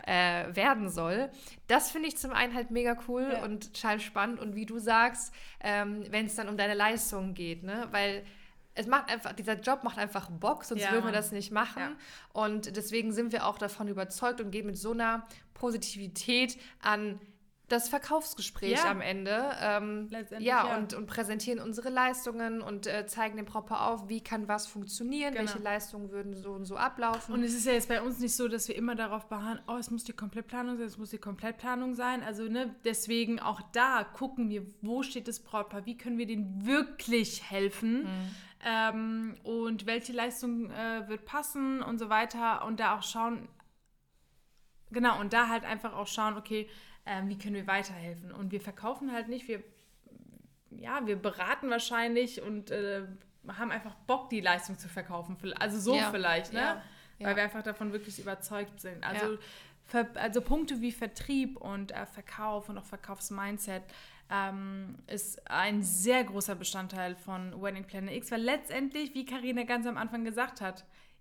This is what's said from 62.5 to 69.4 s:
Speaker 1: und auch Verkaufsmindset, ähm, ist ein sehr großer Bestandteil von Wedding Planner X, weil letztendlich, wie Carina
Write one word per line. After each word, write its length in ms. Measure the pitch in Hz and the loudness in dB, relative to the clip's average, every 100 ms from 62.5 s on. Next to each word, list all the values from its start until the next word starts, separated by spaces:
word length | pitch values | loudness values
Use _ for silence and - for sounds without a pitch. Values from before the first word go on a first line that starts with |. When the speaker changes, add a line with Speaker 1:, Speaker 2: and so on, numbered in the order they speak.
| 208 208 | -4 -6
Speaker 1:
und 80 | 202 | -12
auch 80 | - | -12
Verkaufsmindset, 1000 | 196 - 190 - 196 196 208 202 190 190 - - - - | -12 -10 -8 -6 -4 -4 -4 -4 -6 -8 -18 -20 -16 -2
ähm, 680 | 196 196 196 196 196 190 - - | 0 0 -2 -6 -8 -10 -12 -8
ist 380 | 208 - - - | -6 -6 -8 -2
ein 320 | 156 202 208 | 2 4 4
sehr 400 | 180 175 220 254 | 4 4 6 6
großer 320 | 220 196 202 185 | 4 -2 -2 -2
Bestandteil 600 | 185 190 185 190 180 180 | -4 -4 -6 -4 -4 -6
von 460 | 196 185 185 185 | -8 -8 -6 -4
Wedding 220 | 196 196 | -4 -4
Planner 300 | 190 196 190 | -8 -6 -4
X, 180 | 240 240 | -4 -4
weil 100 | 226 | 0
letztendlich, 720 | 233 285 - 262 269 294 285 | 2 0 -2 -2 -2 -2 -4
wie 120 | 269 247 | -4 -4
Carina 380 | 254 | -4